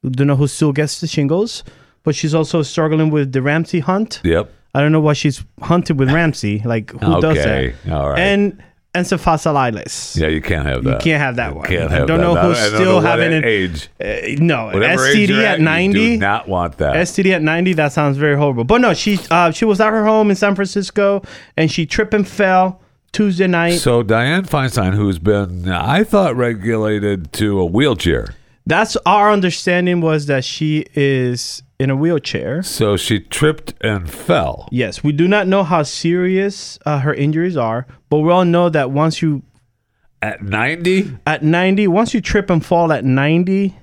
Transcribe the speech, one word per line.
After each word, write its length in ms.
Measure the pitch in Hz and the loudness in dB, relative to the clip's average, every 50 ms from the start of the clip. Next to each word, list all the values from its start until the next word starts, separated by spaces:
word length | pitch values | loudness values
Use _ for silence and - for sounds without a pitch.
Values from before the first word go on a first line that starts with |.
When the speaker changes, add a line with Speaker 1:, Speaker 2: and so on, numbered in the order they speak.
| - 131 | -6 -6
Speaker 1:
Don't 160 | 131 123 143 | -2 0 0
know 100 | 143 143 | 2 2
who 120 | 131 147 | 2 0
still 240 | 135 - - 160 151 | -2 0 0 0 0
gets 300 | 139 151 151 143 - - | 0 0 -2 -4 -4 -8
the 60 | - | -8
shingles, 560 | 156 - 160 143 135 156 180 214 233 - - - - - _ _ _ _ _ | -4 -2 -2 0 0 0 0 -2 -4 -6 -14 -16 -18 -20 _ _ _ _ _
but 140 | _ 156 147 | _ -4 -2
she's 180 | - - 156 151 | -2 -2 0 0
also 300 | 165 156 - - 170 147 | 0 0 0 0 -2 -2
struggling 480 | - - 170 156 156 156 156 156 156 | -2 -2 -2 0 0 2 2 2 2
with 200 | 151 151 143 135 | 2 0 0 0
the 120 | 127 135 127 | -2 -2 0
Ramsey 360 | 143 147 160 165 - - 175 | 0 0 0 -2 -2 -2 -2
hunt. 420 | 139 - 185 202 220 214 - - - | 0 0 0 0 -2 -4 -6 -4 0
Speaker 2:
Yep. 280 | - 82 85 - - - _ _ _ _ | 0 0 0 0 -4 -12 _ _ _ _
Speaker 1:
I 80 | 135 | 0
don't 100 | 143 151 | 2 4
know 100 | 156 156 | 2 2
why 120 | 151 151 147 | 2 2 0
she's 300 | - - 151 135 - - - _ - | 0 0 -2 -2 -2 -12 -18 _ -16
hunted 380 | - - 170 180 175 - 165 135 | -2 0 0 0 2 0 0 2
with 100 | 135 131 | 2 2
Ramsey. 520 | 143 165 170 156 - - - 104 104 104 107 | 4 2 2 0 0 -2 -4 -2 -2 -2 -2
Like, 240 | 120 117 113 107 - - | -2 -2 -2 -4 -6 -10
who 280 | - - - 85 90 | -4 0 0 2 2
does 140 | 90 160 156 | 2 2 2
that? 100 | 78 71 | 2 0
Speaker 2:
Okay, 280 | 69 67 67 65 64 62 - - 87 | 0 0 0 -2 -4 -6 -8 -6 -4
all 180 | 82 73 69 71 | -4 -2 -2 -2
right. 100 | 69 - | 0 0
Speaker 1:
And 400 | 175 202 202 202 202 202 - - - _ _ _ _ _ - 175 180 - 196 165 - | 0 2 2 2 0 0 -2 -8 -20 _ _ _ _ _ -4 -4 -2 -2 -2 0 2
encephalitis. 880 | 180 160 156 - 165 147 139 131 123 110 95 - - - - - - - - | 0 0 2 2 0 2 2 0 0 -2 -6 -10 -10 -12 -12 -12 -8 -4 -2
Speaker 2:
Yeah, 80 | 78 | 0
you 140 | 78 80 78 | 0 0 -2
can't 240 | 78 - 92 78 69 | -2 -2 -2 -2 0
have 180 | 71 65 62 58 | -2 -2 -2 0
Speaker 1:
You 80 | - | -2
Speaker 2:
that. 100 | - - | -2 0
Speaker 1:
can't 200 | - 160 160 143 | 0 0 0 0
have 140 | 147 135 120 | 0 -2 -4
that 120 | 120 117 110 | -4 -6 -6
Speaker 2:
You 40 | 71 | -8
Speaker 1:
one. 80 | 78 76 | -8 -6
Speaker 2:
can't 240 | - 90 85 82 78 | -4 -2 -2 -2 0
Speaker 1:
I 40 | - | 0
Speaker 2:
have 120 | 80 73 | 0 2
Speaker 1:
don't 120 | - 160 165 | 2 2 0
Speaker 2:
that. 40 | 175 | 2
Speaker 1:
know 120 | 175 170 | 2 2
Speaker 2:
I 60 | 170 - | 2 2
Speaker 1:
who's 100 | 175 170 | 2 2
Speaker 2:
don't, 80 | - - | 2 0
I 40 | - | 0
don't 60 | - - | 2 2
Speaker 1:
still 60 | 185 - | 2 4
Speaker 2:
know 60 | - | 4
what 80 | 180 160 | 2 2
Speaker 1:
having 280 | 170 - - - - 160 | 2 0 0 0 0 0
an 100 | 156 147 | 0 0
Speaker 2:
age. 440 | 117 110 101 92 92 82 76 - - _ _ | 0 0 0 0 -2 -4 -8 -10 -14 _ _
Speaker 1:
Uh, 440 | 87 98 107 - - 107 135 143 160 | -8 -6 -6 -6 -6 -6 -2 0 2
no, 220 | 170 151 123 113 | 2 2 0 -4
Speaker 2:
Whatever 400 | 107 - 98 107 135 175 180 - | -4 -2 0 2 2 2 2 2
age 40 | - | 4
Speaker 1:
S 40 | 143 | 4
T 120 | 220 208 | 4 4
D 60 | 185 202 | 4 2
Speaker 2:
you're 80 | 208 220 | 2 2
Speaker 1:
at 20 | |
Speaker 2:
at, 140 | 208 - - | 0 2 2
you 0 | |
do 40 | 156 | 2
Speaker 1:
ninety. 540 | 160 156 170 180 196 202 196 220 233 240 | 2 2 0 0 0 0 2 2 0 0
Speaker 2:
not 300 | 220 - 98 101 113 - | 0 0 0 -2 -2 -4
want 300 | - 95 90 87 85 69 | -4 -4 -2 -4 -4 -4
that. 180 | - 78 71 65 | -4 -2 0 0
Speaker 1:
S 200 | 160 180 170 - | 0 -2 -2 -2
T 80 | - 190 | 0 0
D 100 | 190 190 | 2 2
at 80 | 170 | 2
ninety. 320 | 156 156 160 170 180 185 180 | 0 0 0 0 0 0 0
That 180 | 156 151 143 | 0 0 0
sounds 260 | - 160 147 143 135 | 0 0 0 0 0
very 180 | 139 147 151 143 | 0 0 0 2
horrible. 280 | 139 147 143 131 117 117 | 2 2 0 0 -2 0
But 180 | 131 214 240 | 2 2 4
no, 120 | 254 226 165 | 4 2 0
she, 260 | - - 208 208 185 - - | 0 -2 -2 -2 -2 -2 0
uh, 200 | 165 175 175 170 | 2 2 2 2
she 140 | 160 - 233 | 2 0 0
was 140 | 220 202 185 | 0 2 2
at 100 | 220 214 | 2 2
her 140 | 214 220 208 | 2 2 2
home 240 | 214 220 220 214 208 | 2 4 4 4 2
in 60 | 196 | 2
San 200 | 185 214 202 196 | 2 2 0 2
Francisco, 680 | 185 196 185 - 202 196 - - 208 202 202 202 202 196 - - - - - _ | 0 -2 -2 -2 -4 -6 -4 -2 0 0 2 0 -2 -4 -10 -20 -20 -20 -8 _
and 140 | - 160 156 | -2 -2 0
she 140 | - - 165 | 0 -2 -4
tripped 280 | - - - 214 214 220 | -2 -2 -2 -2 0 0
and 140 | 208 196 | -2 -2
fell 540 | - - - 208 190 185 185 185 185 185 - _ _ _ _ _ _ | -2 0 0 2 4 4 4 2 2 -2 -8 _ _ _ _ _ _
Tuesday 360 | - - 214 202 185 170 196 | -2 0 0 0 2 0 0
night. 260 | 180 180 170 170 170 175 170 | 2 2 2 2 0 0 0
Speaker 2:
So 240 | - 135 120 120 117 | 2 2 2 2 2
Dianne 440 | 101 113 113 120 135 160 185 190 | 2 2 2 2 0 0 -2 -2
Feinstein, 460 | - - 147 131 127 104 123 98 92 95 | -2 -2 0 0 0 0 0 0 0 0
who's 260 | 104 104 101 95 82 | 0 0 0 -2 0
been, 500 | 82 104 104 101 101 92 90 90 87 92 | 2 2 2 2 0 -4 -6 -6 -4 -4
I 340 | 90 87 85 104 139 185 220 | -2 -2 0 0 2 2 2
thought, 320 | - - 202 190 160 117 | 2 2 2 2 2 0
regulated 960 | 123 123 120 117 104 92 117 113 110 107 107 107 104 101 104 101 95 80 - - | 0 -2 -2 -2 -2 -2 -2 0 0 0 0 0 0 0 -2 -2 -2 -6 -10 -4
to 260 | - 107 107 101 98 | -2 0 0 2 0
a 60 | 90 | 0
wheelchair. 680 | 85 87 110 143 147 117 - - 90 73 62 53 - - - - _ _ _ _ | 2 2 2 2 2 0 0 0 0 0 0 -2 -6 -12 -18 -20 _ _ _ _
Speaker 1:
That's 300 | - 156 180 226 220 - - - | 0 2 2 2 0 -2 -2 2
our 240 | 170 196 208 202 208 | 2 4 4 4 4
understanding, 680 | 214 202 185 180 160 - - 190 180 180 180 180 180 175 | 4 4 2 0 -2 -2 -2 0 0 2 2 0 0 2
was 260 | 165 160 156 151 147 | 2 0 0 0 0
that 180 | 143 143 131 127 | -2 -2 -2 -2
she 400 | - - - 160 156 151 151 - - _ | -6 -6 -4 -4 -2 -2 -2 -4 -4 _
is 680 | 151 139 139 135 131 127 123 123 120 - - - - - _ _ _ | 0 0 2 2 0 0 -2 -4 -4 -8 -10 -12 -14 -18 _ _ _
in 100 | 131 135 | -2 -2
a 80 | 135 | 0
wheelchair. 680 | 135 151 165 175 147 - - - - 62 85 131 165 190 | 0 0 0 0 -2 -4 -4 -6 -4 -4 -4 -4 -6 -6
Speaker 2:
So 320 | - - - 113 104 104 | -6 -2 -2 0 0 0
she 240 | 92 - - 110 98 | 0 0 -2 -2 -2
tripped 540 | 90 - - - 147 156 156 - - - - - | -2 -6 -4 0 0 0 0 -2 -10 -16 -12 -6
and 280 | - 113 104 98 87 76 | -4 -4 -2 -4 -6 -8
fell. 600 | - - - - 175 147 87 67 - - - - | -12 -10 -2 0 0 0 0 -2 -6 -8 -12 -6
Speaker 1:
Yes, 320 | - 123 123 95 - - - | -4 -4 -4 -4 -6 -4 -2
we 80 | 147 | -2
do 160 | 147 143 170 | 0 2 2
not 200 | 180 202 208 196 | 2 2 2 2
know 180 | 185 196 196 190 | 2 2 0 2
how 180 | 151 180 165 147 | 0 0 -2 -2
serious, 960 | 139 - - - 170 175 180 180 185 185 190 196 202 196 - - - - - _ | -2 -6 -4 -2 -2 0 0 0 0 0 0 -2 -4 -6 -8 -16 -16 -18 -8 _
uh, 140 | 151 151 143 | -4 -2 0
her 140 | 131 151 147 | 0 -2 -2
injuries 440 | - 143 147 151 160 170 185 180 | 0 -2 0 0 0 -2 -2 -2
are, 280 | 143 117 113 113 120 123 - - - _ _ | -2 -2 -2 -2 -4 -6 -10 -18 -20 _ _
but 100 | 147 151 | 0 2
we 120 | 151 170 | 2 4
all 140 | 175 180 185 | 4 4 4
know 240 | 175 170 175 175 175 | 4 4 2 2 2
that 200 | 156 151 139 127 | 2 0 0 0
once 320 | 135 143 156 160 151 - | 0 0 0 0 0 0
you 220 | 170 160 147 135 - _ _ _ _ _ _ _ _ _ _ _ _ _ _ _ | -2 -2 -2 -2 -6 _ _ _ _ _ _ _ _ _ _ _ _ _ _ _
Speaker 2:
At 200 | - 107 104 - | -8 -8 -8 -8
ninety? 720 | 101 98 95 107 117 135 160 175 170 180 185 190 196 170 127 - _ | -6 -4 -2 0 0 -2 -2 -2 0 2 2 2 0 -2 -8 -4 _
Speaker 1:
At 160 | 143 156 147 151 | -2 -2 2 2
ninety, 460 | 151 165 175 185 190 190 196 214 190 | 2 2 4 2 2 2 2 2 2
once 240 | 170 202 233 226 - | 2 2 0 0 -2
you 80 | 226 | -4
trip 280 | - - - 208 190 - | -2 0 -2 -2 0 2
and 160 | 180 160 - | 0 0 0
fall 280 | - 180 170 170 160 156 | 0 0 2 2 2 0
at 100 | 120 - | 0 0
ninety 720 | 135 127 135 139 147 160 170 180 180 190 196 196 190 - - | 0 2 2 2 2 2 2 2 0 0 0 0 -2 -4 -8